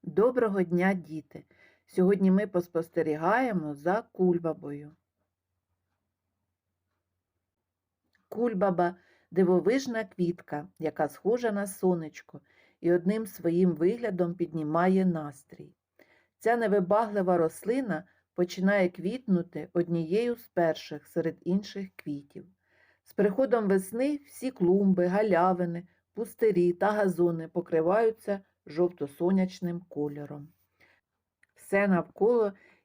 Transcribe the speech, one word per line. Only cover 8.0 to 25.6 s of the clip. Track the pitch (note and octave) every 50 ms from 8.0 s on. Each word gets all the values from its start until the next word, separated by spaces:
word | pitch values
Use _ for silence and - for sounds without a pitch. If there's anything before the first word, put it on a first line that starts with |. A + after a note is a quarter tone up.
| _ _ _ _ _ _
Кульбаба — | - G#3+ A#3 A#3+ A3 F#3 G3 G3 F3+ E3+ F3 F3 F3+ _ _ _ _ _ _ _
дивовижна | - F3 F#3+ E3+ F#3 F3+ D#3+ F#3 A#3+ C4+ C4+ B3+ A#3 A3 A3
квітка, | - - - F3+ E3+ F3 - - - - D3 D3 - _ _
яка | D#3+ D#3 D3 - D#3 C#3+
схожа | - - _ F#3 A3+ B3 B3 A3+
на | G#3 G3+ G3+ G3
сонечко | F#3+ - - F#3 F3+ E3+ D#3+ D3+ _ - - _ - C#3+ _ _ _ _ _ _ _ _
і | - E3+ F3
одним | F3+ E3 F3+ G#3+ A3 A3 G3
своїм | - - - E3+ E3 E3+ F#3+ F3+
виглядом | E3+ D3 D#3+ F#3 A3+ A#3+ A#3+ A3 F#3+ F3 F3+ E3+ E3+
піднімає | - F3 D#3 D#3 E3 D#3 D3 D#3 E3 F3 F#3+ F#3+ F#3+ F#3+
настрій. | F#3 E3+ D#3+ D3+ D3 C#3 - _ _ - - D3 D3 _ _ _ _ _ _ _ _ _ _ _ _ _ _
Ця | - A3 A#3 A#3+
невибаглива | A#3 G#3 F#3+ G#3 F#3 E3+ G3+ G#3 A#3 G#3+ G#3 G#3 F#3 F3 F3+ E3+
рослина | E3 D#3+ - - - G3 A#3+ C4+ C4+ A3+ F3 D#3 F3 _ _ _ _ _ _
починає | - F3+ F3+ - - F3+ F#3+ G3+ G3+ F#3 F3+
квітнути | F3+ - D#3+ F#3+ A3+ C4 - - F#3 F3 E3+ - _ D3+ D3+ - _
однією | F3 F3 E3+ E3+ E3+ E3 D#3 F3 G#3+ A#3+ A#3+ A#3+
з | A#3+ - _
перших | _ - E3+ E3 D#3 - - - D#3 D3 _ -
серед | - E3+ E3 E3 D#3+ _
інших | _ E3+ F3+ G3 G3+ - - G3 G3 F#3+ _
квітів. | - - D#3 D3 C#3+ C#3+ _ _ - - F3+ _ _ _ _ _ _ _ _ _ _ _
З | _ -
приходом | - G3 G#3 G3 - C4 C4+ A#3 A#3 G#3+ G3
весни | G3 F#3+ F#3+ - - A#3 C4 C#4+ D4 C#4+ _
всі | _ - - - C4
клумби, | B3+ - F#3 F3 F#3 G3 G3+ G3 F#3 F#3 F3
галявини, | F3+ F3+ G3+ A3 A3 F3+ E3 F3 F#3 F#3 F3